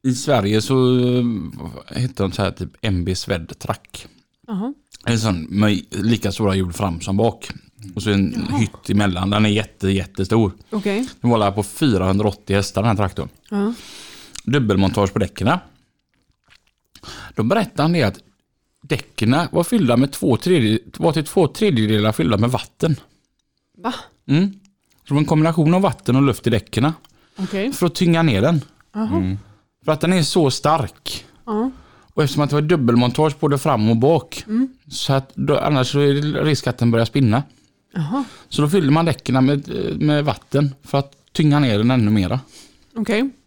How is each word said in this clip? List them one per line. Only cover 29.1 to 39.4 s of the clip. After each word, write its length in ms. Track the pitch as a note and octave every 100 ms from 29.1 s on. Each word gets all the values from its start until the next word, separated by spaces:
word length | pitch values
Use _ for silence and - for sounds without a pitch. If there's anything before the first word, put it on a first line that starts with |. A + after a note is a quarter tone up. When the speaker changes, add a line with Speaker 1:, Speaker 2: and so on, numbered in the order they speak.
| F#2+
Speaker 3:
Mm. 220 | F#2 G2 - - _ _
Speaker 1:
För 80 | -
att 80 | D#3
den 120 | E3
är 100 | F#3
så 280 | D3 F#3+ C#3+
stark. 720 | - D3 D#3+ G#2+ - - - - _ -
Speaker 2:
Ja. 240 | G#3+ B3+ - - - _
Speaker 1:
Och 80 | -
eftersom 200 | D3 D3
att 80 | C#3+
det 60 | D3
var 60 |
dubbelmontage 720 | D3+ F3 A#2+ A#2+ B2 B2 D#3 D3
både 180 | D3+ C#3+
fram 320 | D#3 B2 G#2+
och 60 | A2+
bak. 480 | C3 E3 - - -
Speaker 2:
Mm. 220 | A3 C4 - -
Speaker 1:
Så 240 | A#2+ -
att 200 | C3+ C3
då, 240 | - C3+ C#3+
annars 340 | - C#3+ B2+
så 60 | C#3+
är 160 | C#3+
det 280 | C#3 D3 -
risk 240 | D3+ C#3+ -
att 120 | -
den 120 | A#2
börjar 140 | A#2 A2+
spinna. 360 | C#3+ B2 A2+ D3 _ _ _ _
Speaker 2:
Jaha. 300 | F#3 D3+ C4 B3+ - -
Speaker 1:
Så 140 | -
då 60 | D3
fyllde 220 | G3 C#3+
man 120 | D#3
däcken 420 | E3+ - - C3